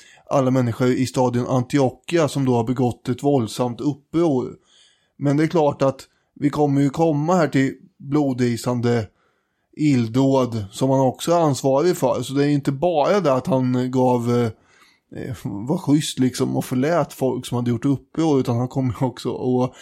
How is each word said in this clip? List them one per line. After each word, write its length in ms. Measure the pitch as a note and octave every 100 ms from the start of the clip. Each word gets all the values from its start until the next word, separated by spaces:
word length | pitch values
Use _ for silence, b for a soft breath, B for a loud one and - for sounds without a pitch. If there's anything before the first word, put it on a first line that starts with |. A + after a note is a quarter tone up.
| B B B
alla 200 | C#3+ B2+
människor 380 | C3 A#2+ A2 B2+
i 180 | B2+ B2
staden 400 | C3+ B2+ A#2+ B2
Antiochia 840 | B2+ A#2 C#3+ B2+ - - E3+ D3
som 160 | C#3
då 100 | C3
har 100 | A#2+
begått 440 | A2+ B2+ B2 - -
ett 140 | B2
våldsamt 580 | C#3+ C#3 A2 - B2 A#2
uppror. 720 | D3 C3+ _ D#3+ E3+ B2+ A2 - b b b b b b
Men 180 | C#3 C#3+
det 60 |
är 40 | D#3+
klart 340 | E3+ D3 C3
att 180 | C3+ C3 - _ _
vi 160 | - C#3
kommer 300 | D3 D3 C#3
ju 100 | C#3+
komma 440 | D#3 E3 C#3+ D#3 F#3
här 120 | D3
till 260 | C#3 C3+ - - _
blodisande 1080 | C#3 D3 C#3 B2 B2 A#2 B2 B2 A#2+ A#2+ G2+ _ _ _ _ _ _ -
illdåd 880 | D3+ B2+ A2 B2 C3+ C3+ B2 A2+ G2
som 180 | - C3+
han 100 | C3+
också 320 | C3 C3 -
är 80 | E3+
ansvarig 560 | D#3 B2+ C#3 C3+ F3 F3
för. 260 | B2+ A2
Så 120 | B2
det 100 | C#3
är 40 | C#3+
inte 240 | D3 D3
bara 480 | C#3 F3 D#3+ C#3 G3+
det 120 | D#3
att 140 | B2+ -
han 440 | C3 B2+ B2+ B2+
gav, 400 | B2+ B2+ B2 A#2
eh, 160 | A#2+ A#2 - b b b b _ -
eh, 140 | - A2+
var 360 | B2+ G2+ A#2+ F3
schysst 400 | - D3+ - -
liksom 380 | B2+ B2+ C3 C3
och 80 |
förlät 480 | - B2+ C#3+ E3+ C#3
folk 340 | - C3 A#2 -
som 100 | B2
hade 140 | A#2+
gjort 140 | A#2
uppror, 560 | C#3 C3 - - D#3+ C#3
utan 160 | B2+ A#2
han 120 | B2
kommer 260 | C#3 C3 G2
ju 60 | C3
också 560 | - B2 - B2+ B2
att 100 | B2 B